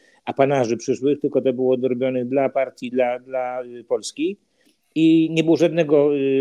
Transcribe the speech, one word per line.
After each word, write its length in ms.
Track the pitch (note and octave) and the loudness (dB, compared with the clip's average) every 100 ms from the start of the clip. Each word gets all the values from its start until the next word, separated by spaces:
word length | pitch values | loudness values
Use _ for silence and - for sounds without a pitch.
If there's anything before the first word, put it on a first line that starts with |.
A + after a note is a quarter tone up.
| _ _ | _ _
apanarzy 520 | - - C3+ C#3 A2+ A#2 | -8 0 2 2 0 -2
przyszłych, 440 | - A#2+ C3+ C#3+ | -2 -2 0 -2
tylko 200 | C#3+ C3+ | -2 -2
to 120 | C3 | -2
było 240 | B2 B2+ B2+ | 0 0 0
robione 480 | B2+ A#2+ C3 B2+ | 0 -2 -2 -4
dla 240 | B2 C3+ C3+ | -2 -2 -2
partii, 420 | C3+ B2+ - B2 | -2 -6 -8 -6
dla, 280 | B2+ B2 B2+ | 0 0 -2
dla, 440 | B2+ C3 B2 B2+ | -6 -8 -6 -8
e, 220 | B2 A#2+ | -10 -16
Polski 520 | A2+ A#2+ G#2 - E3+ G3+ _ _ _ _ _ | -6 -6 -4 -6 -6 -6 _ _ _ _ _
i 340 | D#3 D#3+ E3 D#3+ | 0 4 4 2
nie 140 | D#3+ | 0
było 120 | D#3+ D3 | 2 4
żadnego, 540 | E3 E3 D3 D3+ D3 D3 | 4 2 2 4 4 2
e, 20 | C3+ C3+ | 0 2